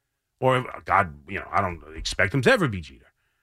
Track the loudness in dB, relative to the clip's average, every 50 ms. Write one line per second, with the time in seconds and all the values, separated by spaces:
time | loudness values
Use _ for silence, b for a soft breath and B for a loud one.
0 | _ _ _ _ _ _ _ -2 2 2 2 2 0 -4 -10 -8 -2 2 2 2
1 | 2 0 -4 -16 -14 -10 -10 -10 -6 -4 -2 0 0 -2 -4 -8 -12 -16 -12 -10
2 | -8 -4 0 0 0 2 2 2 4 4 4 4 2 0 -2 -4 -10 -12 -18 -20
3 | _ _ _ _ _ _ _ _